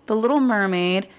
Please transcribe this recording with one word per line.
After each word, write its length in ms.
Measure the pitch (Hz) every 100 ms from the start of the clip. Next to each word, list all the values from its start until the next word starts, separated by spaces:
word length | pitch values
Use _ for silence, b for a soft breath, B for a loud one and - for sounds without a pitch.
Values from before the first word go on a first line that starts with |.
| -
The 100 | 214
Little 240 | 233 294
Mermaid 680 | 262 214 196 185 180 185 190